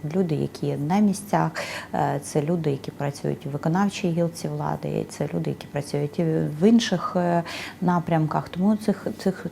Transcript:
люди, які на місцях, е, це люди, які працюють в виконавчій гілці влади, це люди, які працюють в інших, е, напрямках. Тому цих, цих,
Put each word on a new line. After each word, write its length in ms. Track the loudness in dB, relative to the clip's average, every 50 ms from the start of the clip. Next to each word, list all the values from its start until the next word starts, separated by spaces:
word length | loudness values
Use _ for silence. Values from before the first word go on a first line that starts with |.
| -4 -2 0
люди, 200 | 0 0 2 0
які 380 | 0 0 -2 -4 -4 -4 -2 -2
на 260 | -2 0 2 2 4
місцях, 520 | 4 4 2 0 -2 0 2 2 2 2 0 -4 -8 -8 -8 -10 -8 -4 -2
е, 260 | 0 0 2 0 -2 -4
це 180 | -2 0 0
люди, 300 | 2 2 0 0 0 0
які 200 | 0 -2 -4 -8
працюють 540 | -8 -4 -4 -4 -4 -4 -4 -4 -4 -4 -4
в 40 | -6
виконавчій 600 | -6 -2 0 0 2 2 2 0 0 0 -2 0
гілці 380 | 0 2 0 0 -2 -4 -6 -6
влади, 580 | -4 -4 -2 -2 -4 -4 -4 -2 -2 -2 -2 -4
це 200 | -4 -4 -4 -2 -2
люди, 160 | -2 -2 -2
які 180 | -4 -6 -8 -8
працюють 520 | -6 -6 -4 -2 -2 -2 -2 -2 -2 0 0 2 2 2 0 -2 0 4
в 80 | 6 8
інших, 440 | 8 8 6 4 0 0 0 0 0
е, 280 | 0 2 4 2 2 0 -2 -6 -10 -10 -12 -8 -2
напрямках. 680 | 0 2 2 2 2 2 2 4 4 2 2 0 -2 -4
Тому 260 | -2 2 2 4 4
цих, 320 | 2 2 0 -2 0 -2 -6 -6 -2 0
цих, 220 | -2 0 -2 -4 -10